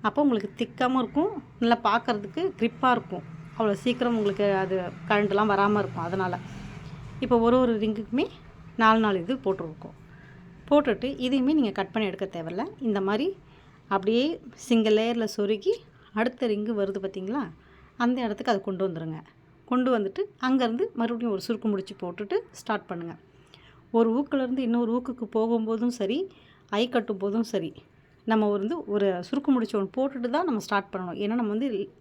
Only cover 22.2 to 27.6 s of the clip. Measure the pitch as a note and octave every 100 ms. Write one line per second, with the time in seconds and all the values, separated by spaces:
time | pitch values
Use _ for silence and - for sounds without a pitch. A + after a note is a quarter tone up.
22.2 | G#3 F#4+ A#4 - - G#3 - F3 E3+ E3+
23.2 | - - - - - - - A#3 A3+ A#3
24.2 | C#4+ C#4 B3+ C4 B3 A#3 A#3 A#3+ B3 B3
25.2 | G#3+ A3 A3 A#3 A3 A3+ A#3+ A#3+ G3 C4
26.2 | F#4+ - - - _ G3+ B3 B3 A#3+ G3
27.2 | G3 G#3+ A3 G3